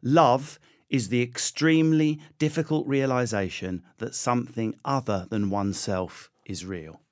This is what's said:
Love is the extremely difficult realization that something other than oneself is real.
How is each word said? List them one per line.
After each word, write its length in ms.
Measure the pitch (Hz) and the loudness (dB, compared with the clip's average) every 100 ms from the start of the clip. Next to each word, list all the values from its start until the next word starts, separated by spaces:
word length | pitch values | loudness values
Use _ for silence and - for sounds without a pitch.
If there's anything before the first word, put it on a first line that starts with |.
Love 580 | 120 151 151 127 151 - _ _ _ | 4 6 6 6 0 -14 _ _ _
is 200 | 139 104 | -4 0
the 120 | 120 | 0
extremely 960 | 123 123 - - 156 160 160 156 156 151 - _ | -2 -4 -8 0 2 4 4 4 2 0 -8 _
difficult 480 | 151 151 160 156 - | -2 0 -2 -2 0
realization 960 | 131 135 127 123 110 95 - 92 92 - _ | 0 2 0 0 0 -2 -4 -6 -8 -10 _
that 160 | 117 - | -10 -6
something 600 | - 120 120 - 113 - | 0 0 -2 -4 -6 -6
other 420 | - 139 127 101 90 | -4 -4 0 -2 -2
than 200 | 110 101 | -2 0
oneself 800 | 101 101 95 - 95 92 - - _ _ | 0 0 -2 -4 -4 -4 -8 -20 _ _
is 200 | 95 90 | -12 -8
real. 360 | 95 78 80 _ | -10 -12 -18 _